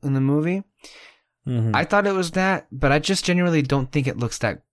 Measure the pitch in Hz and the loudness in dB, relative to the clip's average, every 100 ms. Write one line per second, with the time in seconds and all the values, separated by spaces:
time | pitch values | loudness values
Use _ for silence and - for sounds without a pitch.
0 | 139 135 135 147 165 196 - _ - - | -2 0 2 2 0 -4 -6 _ -20 -20
1 | - _ _ _ 135 120 113 117 170 208 | -20 _ _ _ -4 -2 0 0 2 2
2 | 202 190 170 185 190 180 - 135 139 147 | 2 0 -2 0 0 -2 -6 -2 2 2
3 | 151 190 - 175 175 160 135 139 127 151 | 2 -2 0 2 2 2 2 0 0 -2
4 | 135 - 117 - 110 - _ | -2 -2 -6 -2 -4 -4 _